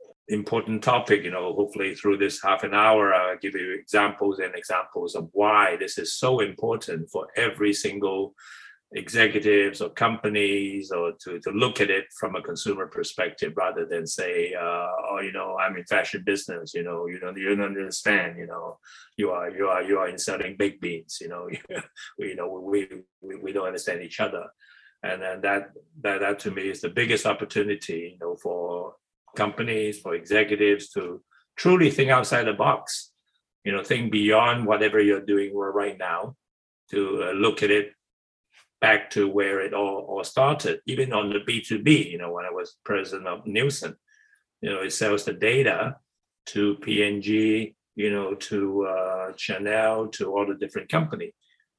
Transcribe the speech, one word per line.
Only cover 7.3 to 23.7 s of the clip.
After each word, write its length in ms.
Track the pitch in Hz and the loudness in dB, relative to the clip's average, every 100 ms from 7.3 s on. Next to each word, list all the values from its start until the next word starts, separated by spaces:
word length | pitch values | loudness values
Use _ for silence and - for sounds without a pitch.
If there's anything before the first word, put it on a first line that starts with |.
| - | -2
every 360 | 117 95 104 | -2 2 2
single 640 | 101 104 98 98 95 98 - - - - - _ | 2 -2 -2 -2 0 -4 -8 -20 -20 -20 -20 _
executives 920 | - 90 117 110 104 107 101 101 - | -10 -2 4 4 4 4 6 4 0
or 80 | 87 | -6
companies 1000 | - 117 110 107 104 101 101 98 98 95 | 0 0 2 -2 0 2 0 -2 -6 -6
or 220 | 90 85 - | -2 -2 -4
to, 160 | - 85 | -10 -10
to 100 | - | -4
look 300 | 98 123 - | 0 0 2
at 100 | 98 | 0
it 160 | 95 - - | 0 -2 -6
from 180 | 95 - | -6 -6
a 60 | |
consumer 440 | 87 85 - 101 - | -8 -6 -4 -4 -4
perspective 640 | - 82 - 87 - 76 | -6 -6 -4 -4 -4 -6
rather 300 | 82 92 87 | -2 -2 -2
than 220 | 82 85 82 | -4 -4 -4
say, 480 | - 90 87 87 | -6 -4 -2 -2
uh, 340 | 90 85 87 87 92 - | -2 -4 -4 -4 -4 -4
"Oh, 100 | 98 | -4
you 100 | 98 | -6
know, 260 | 95 95 92 | -6 -6 -2
I'm 180 | 95 92 | -2 -4
in 80 | |
fashion 380 | 87 101 - 98 | -2 0 0 -4
business, 480 | 92 101 - 85 82 | -4 -6 -4 -10 -8
you 100 | 90 | -6
know, 240 | 87 85 87 | -6 -4 -6
you 120 | 90 | -6
don't, 180 | 90 95 | -10 -4
you 180 | 98 | 0
don't 120 | 101 98 | 0 0
understand, 720 | 98 95 - 107 101 87 85 | -4 -6 -4 0 2 0 -6
you 80 | 85 | -10
know, 320 | 85 82 85 - - - - | -10 -12 -14 -20 -20 -14 -2
you 140 | 101 | -2
are, 200 | 90 87 | 0 -4
you 180 | 92 98 | -2 0
are, 140 | 92 | 2
you 160 | 92 98 | 2 2
are 100 | 90 | 0
in 80 | 90 | -2
selling 380 | - 92 92 95 | -4 -4 -4 0
baked 240 | 101 92 | -2 -2
beans, 380 | 87 82 80 - | -6 -8 -10 -14
you 80 | 85 | -10
know, 200 | 87 87 - - 175 | -10 -10 -12 -10 -12
<laughs> 340 | - - - - | -12 -16 -16 -10
you 160 | 104 | -8
know, 140 | 90 90 | -6 -6
we, 400 | 92 92 101 95 92 - _ | -6 -2 0 -2 -8 -20 _
we, 160 | 95 98 | -16 -12
we 160 | 95 | -6
don't 140 | 98 | -4
understand 360 | 92 | -2